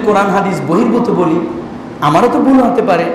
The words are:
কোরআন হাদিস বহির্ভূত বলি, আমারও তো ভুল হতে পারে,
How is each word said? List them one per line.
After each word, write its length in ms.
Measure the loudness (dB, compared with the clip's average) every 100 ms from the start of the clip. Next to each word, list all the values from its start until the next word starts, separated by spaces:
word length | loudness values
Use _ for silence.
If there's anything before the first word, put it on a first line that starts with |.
কোরআন 260 | 0 0 0
হাদিস 300 | 0 -2 -4 0
বহির্ভূত 420 | 0 2 0 0
বলি, 520 | 0 0 0 -2 -8 -12 -14 -14 -6
আমারও 280 | 0 2 2
তো 100 | 2
ভুল 220 | 4 4
হতে 220 | 4 0
পারে, 220 | 0 0 0